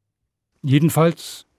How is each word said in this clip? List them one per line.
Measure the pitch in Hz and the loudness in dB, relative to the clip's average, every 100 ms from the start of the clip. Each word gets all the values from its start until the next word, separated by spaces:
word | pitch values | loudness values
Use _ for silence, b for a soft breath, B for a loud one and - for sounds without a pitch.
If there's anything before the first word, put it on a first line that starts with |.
| _ _ _ _ _ _ | _ _ _ _ _ _
Jedenfalls | 135 139 160 - 165 - - - - | -2 0 2 2 0 -2 -12 -20 -20